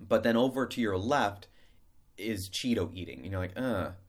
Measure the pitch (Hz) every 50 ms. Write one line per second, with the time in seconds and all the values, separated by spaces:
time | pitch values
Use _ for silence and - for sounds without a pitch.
0 | 95 95 117 107 - 117 117 117 127 135 123 131 127 120 - 123 117 107 95 92
1 | 98 117 143 139 117 101 101 95 - - _ - - - - - - - _ -
2 | _ _ _ - 95 113 110 95 95 95 - - - 123 117 104 90 - - 92
3 | 87 76 64 65 64 87 98 92 92 90 92 - 127 131 113 95 80 69 90 -
4 | -